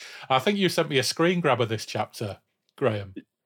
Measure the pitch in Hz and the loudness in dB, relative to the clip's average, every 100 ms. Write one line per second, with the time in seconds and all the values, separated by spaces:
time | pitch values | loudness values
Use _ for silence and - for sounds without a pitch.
0 | - - - 147 208 202 180 - 156 135 | -14 -10 0 2 2 2 2 2 0 2
1 | 117 - 170 175 165 120 110 110 - 107 | 0 2 2 4 2 2 0 -2 -4 -4
2 | 107 - 107 92 _ _ _ - 127 107 | -4 -6 -8 -10 _ _ _ -2 0 0
3 | 95 - - _ | -6 -14 -18 _